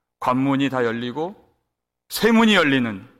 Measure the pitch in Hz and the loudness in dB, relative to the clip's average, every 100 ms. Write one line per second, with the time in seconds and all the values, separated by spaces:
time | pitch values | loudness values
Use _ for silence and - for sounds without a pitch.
0 | _ _ 131 127 135 135 135 131 117 117 | _ _ -2 0 0 0 -2 -2 -4 -4
1 | 123 135 175 - _ _ _ _ _ _ | -8 -8 -10 -12 _ _ _ _ _ _
2 | _ - 220 226 220 196 151 135 117 98 | _ -2 2 4 4 4 2 0 -2 -8
3 | 98 | -16